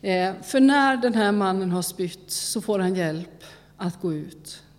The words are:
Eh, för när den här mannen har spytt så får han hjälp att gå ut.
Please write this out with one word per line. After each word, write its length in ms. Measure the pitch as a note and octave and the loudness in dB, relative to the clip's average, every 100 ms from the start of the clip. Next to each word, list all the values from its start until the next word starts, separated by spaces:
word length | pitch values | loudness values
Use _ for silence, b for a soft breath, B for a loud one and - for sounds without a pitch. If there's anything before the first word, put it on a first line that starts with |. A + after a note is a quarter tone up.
Eh, 320 | G3 F#3 F#3 F#3+ | 0 0 0 -4
för 180 | - C4+ | -2 4
när 380 | C4+ C#4+ C4+ C4 | 6 6 4 2
den 160 | B3 | 2
här 180 | A3 G3+ | 2 2
mannen 400 | G#3 G3 F#3+ F#3 | 2 2 0 0
har 100 | F3 | -2
spytt 500 | F3 - F3+ - - | -2 -4 -8 -8 -10
så 300 | - - A3+ | -8 -4 -6
får 180 | - G3+ | -2 0
han 160 | F#3 F#3 | 0 0
hjälp 480 | E3 D#3 F3 - B B B B | -2 -4 -10 -16 B B B B
att 240 | F3+ E3+ | -6 -4
gå 120 | F3+ | -6
ut. 500 | D3+ E3 - - - - | -6 -8 -16 -18 -20 -20